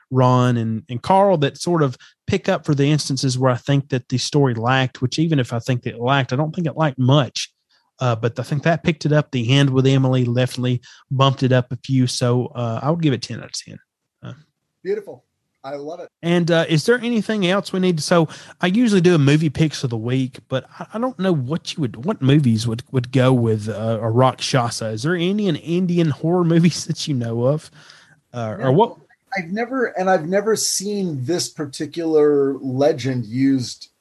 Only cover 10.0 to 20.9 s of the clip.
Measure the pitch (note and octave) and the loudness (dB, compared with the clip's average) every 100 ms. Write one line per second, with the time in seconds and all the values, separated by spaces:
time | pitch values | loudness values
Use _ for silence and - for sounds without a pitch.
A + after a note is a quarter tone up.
10 | C3 C3 A#2+ A#2+ B2+ - B2 B2 - - | 2 2 0 0 -2 -2 -2 -2 -6 -20
11 | _ C3 C3+ C3 B2+ B2+ B2 B2+ - C3 | _ 0 2 2 2 2 0 -8 -2 0
12 | B2 - B2 B2 A#2+ A#2+ A#2 A2+ C3 E3+ | 0 0 0 0 -2 -6 -6 -4 -2 0
13 | D#3 A#2 - A2 - - - G#2 _ _ | 0 0 -6 -12 -12 -14 -14 -20 _ _
14 | _ _ B2 B2 _ _ _ _ - G#3 | _ _ -20 -20 _ _ _ _ -6 -6
15 | - B2+ _ _ _ _ C3+ C#3+ D3 F3 | -8 -20 _ _ _ _ -14 -12 -10 -14
16 | - _ E3+ F3 E3+ E3 C3+ D#3+ A3+ A#3+ | -16 _ 0 0 2 2 2 0 2 0
17 | A#3 A#3 G3 G#3+ F3 G3 - F#3+ F#3 E3 | 0 -2 -2 -2 0 0 -2 -2 0 0
18 | - F3 D#3+ - - - F3+ G3+ B3 G3+ | 2 2 2 -4 -20 -4 -2 2 2 4
19 | E3+ E3+ C#3 D3+ E3 - D#3 - C3 A#2 | 4 4 4 4 2 0 -2 -2 -6 -6
20 | A#2 C3 B2+ - _ C3 - - - | -2 -2 -4 -8 _ -8 -8 -16 -12